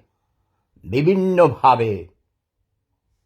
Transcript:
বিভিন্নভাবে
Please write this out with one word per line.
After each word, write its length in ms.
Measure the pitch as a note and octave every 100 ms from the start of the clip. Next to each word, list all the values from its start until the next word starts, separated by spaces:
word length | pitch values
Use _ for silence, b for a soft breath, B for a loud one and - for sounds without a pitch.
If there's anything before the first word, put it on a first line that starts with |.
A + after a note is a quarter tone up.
| _ _ _ _ _ _ _ _
বিভিন্নভাবে 1200 | E2+ A#2+ D#3 F#3+ F#3 F3+ D#3 A2 C3+ A#2 A2+ F#2+ E2 _ _ _ _ _ _ _ _ _ _ _